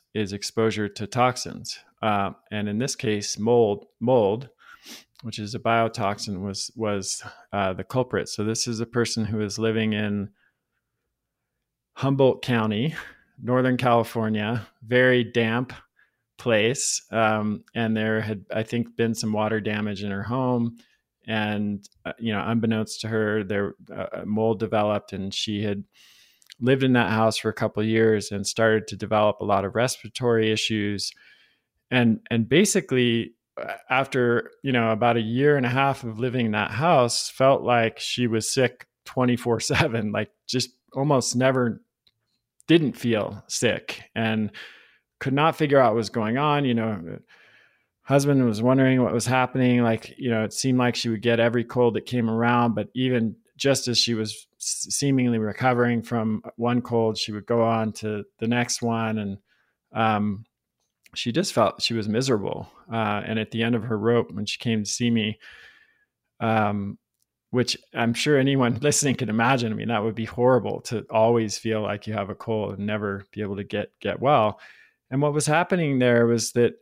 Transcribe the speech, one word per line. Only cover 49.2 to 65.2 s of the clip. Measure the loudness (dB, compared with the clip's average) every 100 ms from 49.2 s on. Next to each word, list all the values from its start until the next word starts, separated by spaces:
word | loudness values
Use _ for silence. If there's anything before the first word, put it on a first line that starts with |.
| 0
happening. | 2 2 2 2 4
Like, | 2 0 -4 -8
you | -2
know, | -2
it | -2
seemed | -2 0 2
like | 2 0
she | -2
would | -2
get | 2 2
every | 2 0
cold | 0 2 2 2
that | -2
came | -2 0
around, | 2 2 2 2 0
but | -4
even | -4 -2 0 -2 -4 _ -2
just | 0 0 0
as | 0
she | 0
was | -2 -4 -8 -18 _
s-, | -8 -8 -6
seemingly | -2 0 2 2 0
recovering | -2 -2 0 2 2 0
from | -2 -2 -2 -4 -6 -4
one | -2 0
cold, | 0 0 0 -2
she | -6
would | -8 -2
go | 2
on | 2 2 -2
to | -4 -6 -6 -8 _
the | -2
next | 0 -2 -2
one. | -2 -2 -2 -4
And, | -6 -8 _ _ _ _ _
um, | 0 2 2 0 -4 -10 _ _ _ _ _ _ -8
she | -4
just | -2 0
felt | 2 2 0
she | -4
was | -2 -2
miserable. | 0 0 0 -2 -6 -10 -18 -8
Uh, | -2 -2 -2 -4
and | -4
at | -4
the | -2
end | 0
of | 0
her | -2 -2
rope, | 2 2 0
when | -4 -8
she | -6
came | -2 -2
to | -2
see | -2 0
me, | 2